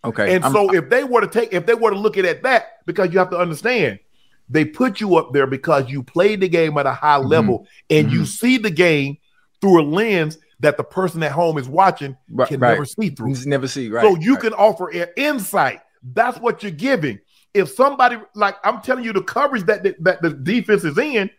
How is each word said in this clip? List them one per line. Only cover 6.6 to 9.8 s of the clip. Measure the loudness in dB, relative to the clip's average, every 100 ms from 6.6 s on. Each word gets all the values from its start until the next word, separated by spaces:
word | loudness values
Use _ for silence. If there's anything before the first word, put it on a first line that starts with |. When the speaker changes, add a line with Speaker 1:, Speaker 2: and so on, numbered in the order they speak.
| 0 0
Speaker 2:
at | -2
a |
high | -2 0 2
Speaker 1:
Mm-hmm. | 2
Speaker 2:
level | 2 2 -2 -8 -20 _
and | 2 2
you | 0
Speaker 1:
Mm-hmm. |
Speaker 2:
see | -2 -2 0 2
the | 0
game | 2 2 2 -2 -8 _ _ _ _
through | 4 6